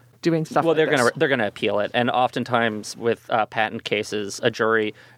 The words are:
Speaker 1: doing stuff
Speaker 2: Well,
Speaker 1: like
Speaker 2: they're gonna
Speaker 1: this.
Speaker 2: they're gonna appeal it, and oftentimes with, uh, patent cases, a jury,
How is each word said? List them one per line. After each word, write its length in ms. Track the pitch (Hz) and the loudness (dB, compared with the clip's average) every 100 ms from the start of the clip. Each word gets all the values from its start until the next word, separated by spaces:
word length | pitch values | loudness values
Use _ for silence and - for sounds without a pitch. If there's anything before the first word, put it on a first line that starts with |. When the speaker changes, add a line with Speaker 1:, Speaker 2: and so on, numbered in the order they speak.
| _ _ | _ _
Speaker 1:
doing 220 | 175 165 | -2 0
stuff 200 | 156 - | 0 0
Speaker 2:
Well, 80 | 165 | 2
Speaker 1:
like 20 | 156 | 2
Speaker 2:
they're 80 | 156 | 2
gonna 180 | 147 | 4
Speaker 1:
this. 80 | 120 - | 2 2
Speaker 2:
they're 120 | 156 | 0
gonna 180 | 131 104 | 2 0
appeal 320 | - 107 104 | -2 -2 0
it, 100 | 101 | 0
and 160 | 120 120 | 0 0
oftentimes 880 | 120 127 - 117 120 117 107 101 - | 2 0 0 -2 0 0 -2 -10 -4
with, 320 | 117 107 - | -2 -2 -2
uh, 160 | 120 107 | -2 0
patent 360 | 117 110 113 | -2 -2 -4
cases, 560 | - 104 107 107 101 - | -4 -4 -2 -6 -6 -2
a 60 | 123 | -2
jury, 440 | 110 113 113 107 - - | 0 0 2 0 -6 -20